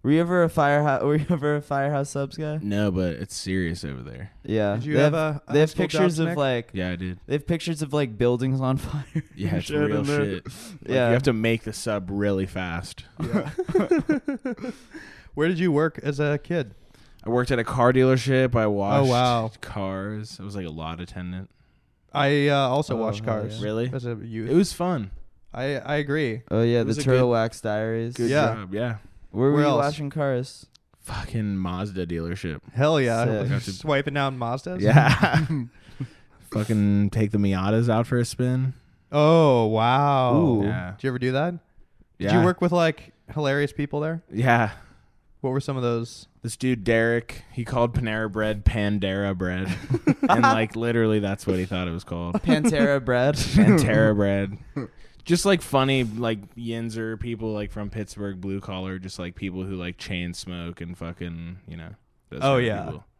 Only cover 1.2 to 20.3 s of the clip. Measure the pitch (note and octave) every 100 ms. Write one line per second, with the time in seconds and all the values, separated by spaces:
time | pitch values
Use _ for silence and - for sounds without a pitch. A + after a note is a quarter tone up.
1.2 | D3 E3+ D3 D3 C#3+ C#3 C#3 D3 C#3 C#3
2.2 | C#3 - D3+ D3+ G#2 G2+ G#2 F#2 F2+ D#2+
3.2 | F#2+ - F#2+ F#2+ F2 E2+ D2 C2 B1+ -
4.2 | F#2+ - - A2 G2+ G#2 C#3+ D3 D3 D#3
5.2 | D#3 C#3+ - D3 D#3 - F3+ D#3 F3+ D#3
6.2 | E3 E3+ C3+ B2 A#2 F#2+ F2+ F2+ F#2 F2+
7.2 | - D3 - E3+ - D#3 D3+ D3 C#3 G#2
8.2 | A#2+ B2 C3 C3 C3 C3+ - D3 C3+ D#3+
9.2 | - - F#2+ - - D3+ D3 D3 C#3 D3
10.2 | C#3 F#2 - - - F3 - C3 A#2+ A#2+
11.2 | C3+ A2+ A2+ A2+ - G#2+ - G#2 F#2 G2+
12.2 | G2+ G2 F#2+ F#2+ F2+ E2+ - - - -
13.2 | D#3 G#3 D3 - F4+ F4+ D4+ E4 - D4
14.2 | - C#4 C4 A#3+ B3+ - - D#4+ - -
15.2 | - - D#3+ F3 F3+ D3 D#3+ - C#3+ C#3
16.2 | D3 D3 - E3+ A2+ - - - - -
17.2 | - A#2+ B2 B2+ A2 B2+ A#2+ B2+ C3 C3
18.2 | B2+ C3 B2+ A#2+ G#2+ G2+ G2 C#3 C3+ B2
19.2 | B2 A#2 A2 - - G#2+ F#2+ F#2+ G2+ G#2+
20.2 | G#2+